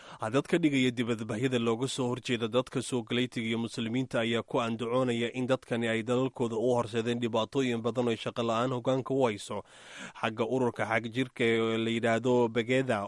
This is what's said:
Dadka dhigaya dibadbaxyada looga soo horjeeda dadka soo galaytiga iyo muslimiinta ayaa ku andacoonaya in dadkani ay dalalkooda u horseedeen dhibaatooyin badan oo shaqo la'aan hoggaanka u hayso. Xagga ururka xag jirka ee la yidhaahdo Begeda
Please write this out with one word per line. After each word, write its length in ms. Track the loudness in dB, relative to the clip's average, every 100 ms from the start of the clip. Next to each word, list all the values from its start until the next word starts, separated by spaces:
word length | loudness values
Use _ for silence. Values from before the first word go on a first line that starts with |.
| -20 -8
Dadka 360 | -2 0 2 2
dhigaya 340 | 4 4 2
dibadbaxyada 680 | 2 -2 -2 -4 -2 0 2
looga 280 | 0 0 -2
soo 200 | -2 -2
horjeeda 340 | -2 -2 -2 2
dadka 340 | 0 0 -4
soo 200 | -2 -4
galaytiga 460 | -2 -2 -2 -2 -2
iyo 80 | -2
muslimiinta 640 | -2 -4 -2 -2 0 0
ayaa 220 | 0 0
ku 180 | 0 -2
andacoonaya 720 | 0 -2 0 0 2 0 -2
in 140 | -2 0
dadkani 400 | -2 0 -2 0
ay 140 | 0
dalalkooda 520 | 0 0 0 -2 -2 0
u 200 | 2 2
horseedeen 420 | 0 -2 -2 -2
dhibaatooyin 600 | 0 0 0 0 0 0
badan 260 | -2 0 0
oo 80 | 0
shaqo 280 | -4 -2 0
la'aan 260 | 0 0
hoggaanka 420 | 0 0 0 0
u 120 | 2 2
hayso. 380 | 0 -6 -10 -10 -20 -20 -16 -16 -4
Xagga 240 | -4 -2 0
ururka 400 | 2 0 0 0
xag 240 | 0 0
jirka 320 | -4 -4 0
ee 340 | 2 4 2 0
la 120 | 0
yidhaahdo 580 | 2 2 2 4 4 4
Begeda 600 | 2 2 0 2 0